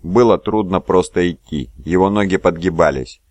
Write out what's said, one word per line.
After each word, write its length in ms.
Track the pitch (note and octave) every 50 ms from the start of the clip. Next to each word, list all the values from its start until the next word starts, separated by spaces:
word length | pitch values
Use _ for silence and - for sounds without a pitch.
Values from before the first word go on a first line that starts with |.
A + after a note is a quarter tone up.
Было 360 | - E2 F#2 A#2 B2 A2+ G2 E2+
трудно 420 | _ G#2+ G#2+ G#2+ G#2 F2+ F#2+ F2+
просто 500 | - - F#2 F#2 F2 - - - F2 F2
идти, 400 | E2 _ _ _ D#2 D2 B1+ - -
его 340 | - - D#2 F2 F#2 F#2 G2
ноги 280 | G2+ G#2 G2+ F#2+ F#2 F#2
подгибались. 800 | - F#2 E2+ E2 E2 F#2 E2+ D#2+ E2+ D2+ C2+ C2 B1+ - - _ _ _